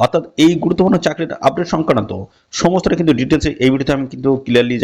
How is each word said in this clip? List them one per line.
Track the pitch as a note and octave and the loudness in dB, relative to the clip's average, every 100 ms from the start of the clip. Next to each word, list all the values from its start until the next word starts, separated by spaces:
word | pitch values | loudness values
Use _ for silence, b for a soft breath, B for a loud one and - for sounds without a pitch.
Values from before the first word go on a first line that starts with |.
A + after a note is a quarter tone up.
অর্থাৎ | A#2+ E3+ - - | 0 0 -4 2
এই | D#3 F3 | 2 4
গুরুত্বপূর্ণ | E3 F3 F#3+ F#3 E3 | 0 0 2 2 0
চাকরির | D3+ E3 - C#3 | -4 -8 -2 0
আপডেট | D#3 F3 | 0 -2
সংক্রান্ত | E3 D#3+ C3 G#2+ - A2+ _ _ - | -2 0 0 -2 -6 -12 _ _ -2
সমস্তটা | E3+ F#3 - D#3+ | 0 0 0 0
কিন্তু | E3 B2 | 0 0
ডিটেলসে | C3 D3+ D3+ - | 2 0 0 0
এই | B2+ | 0
ভিডিওতে | C3 C3+ C#3 | 2 0 -4
আমি | C3 | -4
কিন্তু | C3 C3+ C3+ | -4 0 0
ক্লিয়ারলি | C3+ A#2+ A#2+ A#2+ | 2 2 2 2